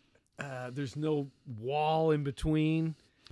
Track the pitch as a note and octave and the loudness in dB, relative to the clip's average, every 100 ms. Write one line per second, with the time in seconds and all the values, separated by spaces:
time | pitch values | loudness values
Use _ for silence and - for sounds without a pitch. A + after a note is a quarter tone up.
0 | _ _ _ - C#3+ B2+ B2 B2+ C#3 C#3+ | _ _ _ -12 -10 -8 -8 -6 -6 -4
1 | D#3 D3+ C#3 - - A2 A#2+ D3 D3+ D#3+ | -2 -2 -4 -10 -14 -8 -2 0 2 4
2 | D#3+ D3+ C#3+ - D#3 D#3 D#3 D#3+ D#3+ D3+ | 4 4 0 -2 0 2 4 2 0 -4
3 | _ _ - | _ _ -20